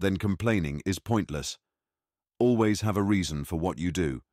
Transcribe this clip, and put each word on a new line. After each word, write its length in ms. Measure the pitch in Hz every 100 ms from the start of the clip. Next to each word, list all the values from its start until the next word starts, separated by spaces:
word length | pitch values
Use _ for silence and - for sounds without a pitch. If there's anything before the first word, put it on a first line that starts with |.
then 160 | 95 95
complaining 640 | 104 92 113 107 78 71
is 140 | - 98
pointless. 600 | - 113 92 73 67 - _ _ _ _ _ _ _ -
Always 420 | 123 117 110 107
have 160 | 107 101
a 60 |
reason 420 | 101 104 78 76
for 140 | 69 82
what 200 | 87 80
you 140 | 87
do. 300 | 85 80 64 -